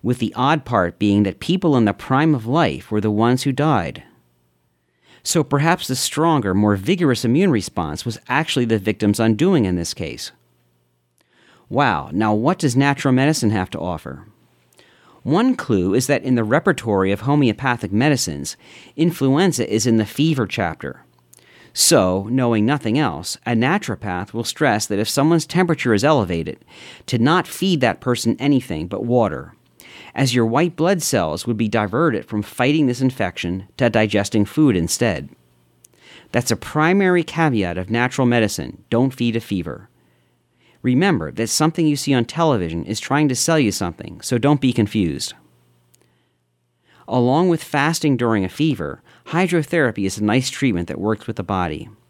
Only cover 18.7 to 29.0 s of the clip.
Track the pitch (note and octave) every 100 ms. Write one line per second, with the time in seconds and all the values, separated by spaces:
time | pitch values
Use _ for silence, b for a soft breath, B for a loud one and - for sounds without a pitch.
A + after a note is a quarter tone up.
18.7 | B B - E3 - C3+ C#3 F#3+ B2+ -
19.7 | G#2+ B2 A2+ G#2+ - D#3+ C3+ G#2+ - F2
20.7 | D#2+ C2+ - _ _ _ B B B B
21.7 | - - D#3 F#2 F#2 G2+ B2+ B2 A2 G#2+
22.7 | C#3+ A2+ B2 C3+ D2+ F2+ - - A#2 B2+
23.7 | G3 - G#2+ G#2 F2+ G2 A2+ A2+ - D3
24.7 | G#2+ - G2+ A2 - D3 E3+ - F3 F3+
25.7 | D#3 B2 G#2 C3+ D3+ F#2 E2+ D#2 - _
26.7 | B B B - A#2+ B2 F3+ - - G3
27.7 | E3 B2 - - A#2+ A#2 - C#3+ C#3 -
28.7 | D#2 F2 -